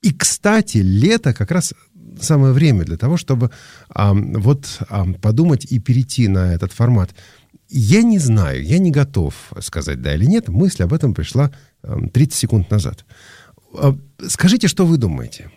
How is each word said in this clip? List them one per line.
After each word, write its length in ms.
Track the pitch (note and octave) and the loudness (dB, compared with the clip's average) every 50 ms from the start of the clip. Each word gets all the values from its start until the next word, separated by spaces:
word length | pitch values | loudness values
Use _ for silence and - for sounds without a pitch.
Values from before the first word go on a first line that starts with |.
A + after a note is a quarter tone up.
| - | 0
И, 100 | G#3+ C#3+ | -2 -2
кстати, 640 | - - - - - - G#3 G#3+ A3 G#3 - - A2 | 0 -4 -4 -4 -2 0 2 2 2 0 0 0 0
лето 560 | G2 F#2+ F#2+ G2+ B2 F#3 A3+ A#3 - D3+ A#2 | 2 2 2 2 2 2 2 2 0 -2 -2
как 160 | - G#2 - | -2 -2 -2
раз 240 | E3 F3+ - - - _ _ _ _ F3 - - - - | -2 -2 -2 -4 -8 _ _ _ _ -20 -20 -20 -18 -12
самое 320 | - - D#3 C#3+ C3+ C3+ B2+ | -2 0 2 4 4 4 4
время 300 | C#3 D#3+ D#3 B2 F#2+ E2 | 4 4 4 4 2 0
для 120 | D2 E2+ | -2 -4
того, 220 | E2+ - B2+ E3+ E3+ | -4 -2 0 -2 -2
чтобы, 320 | - - - A#2 A#2+ A#2+ - - - - - - - _ | 0 -2 0 0 0 -2 -4 -8 -20 -20 -20 -20 -20 _
ам, 440 | - - G2+ G2+ G2 G2+ G2+ - - | -2 0 2 4 4 2 0 0 -4
вот, 340 | A2+ F#2+ A#2 D3 C#3 - - - - - - | 0 2 2 2 0 -2 -12 -12 -12 -10 -6
ам, 280 | G#2 G2+ F#2+ F2+ F2+ | -4 -2 -2 -2 -4
подумать 500 | - - G#2+ A2 A#2 E3 F3 D3+ - - | -2 -2 -2 0 2 2 2 2 0 -2
и 140 | - C3+ A#2 | -4 -4 -4
перейти 480 | G2 - B2 C3 B2+ - - - A#2+ G2+ | 0 0 0 0 0 -2 0 0 0 2
на 260 | G2 F#2 F#2 F2+ F2 | 2 0 0 0 -2
этот 200 | E2 - F#2 - | -2 -4 -6 -4
формат. 420 | - A#2 A#2+ B2 G#2+ F#2 - - - - - - _ _ _ _ _ _ _ | -2 0 2 2 2 0 -2 -6 -18 -20 -20 -20 _ _ _ _ _ _ _
Я 360 | - C3+ A2 G2+ D3+ G#3+ A#3 | -4 -2 0 2 2 4 4
не 160 | A#3+ A3 G3 | 4 2 2
знаю, 440 | D3+ B2+ A2 G#2+ F#2 C#2+ C2+ B1+ C#2+ | 2 2 2 2 2 0 -2 -6 -4
я 140 | D#2+ A2+ F3+ | -2 0 0
не 140 | F#3+ F3 | 2 2
готов 420 | C#3+ C#3+ C#3 C#3 C#3 G2 E2 C#2+ - - - - - - | 2 0 0 0 0 -2 -2 -2 -6 -10 -18 -18 -16 -14
сказать 420 | - - - E2 C#2+ - D2 B1+ B1 | -14 -10 -8 -8 -6 -6 -6 -6 -4
«да» 100 | C#2 C#2+ | -4 -2
или 120 | D2+ G2 | 0 2
«нет». 220 | C#3+ G3+ A#3 A3+ - | 2 2 0 -2 -2
Мысль 360 | F2 G#2 F3 F#3+ - - F#2 | 0 0 0 0 0 0 -2
об 100 | F2 A#2+ | 0 0
этом 220 | D#3+ - C3 F#2 | 0 0 -2 -2
пришла, 340 | - D#2+ - - A2+ C#3+ C#3 C#3 - _ _ _ _ | -2 -6 -4 -2 0 0 0 -2 -6 _ _ _ _
ам, 280 | _ - - - D#2 E2+ | _ -8 -6 -6 -6 -2
тридцать 280 | - B2 D3+ - - - | 2 2 2 2 0 -4
секунд 320 | - A2+ A#2 G#2+ F2 - | -2 0 0 0 0 0
назад. 340 | G#2+ G#2 E2+ C2 - - - _ - _ - - - - - _ _ _ _ _ - | 0 -2 -2 -2 -8 -10 -18 _ -20 _ -20 -20 -20 -20 -20 _ _ _ _ _ -10
А, 240 | - - - - - - - _ _ - - | 0 0 0 0 0 -8 -20 _ _ -10 -10
скажите, 400 | - - - F#3 G#3+ B3+ - F#3+ | -4 0 2 2 2 2 0 -2
что 180 | - - F#3+ | 0 2 2
вы 120 | E3 E3 D3+ | 2 2 2
думаете? 520 | A#2 F#2+ D#2 C2 A#1 A#1 - - - - _ | 0 -2 -2 -4 -8 -12 -16 -18 -20 -20 _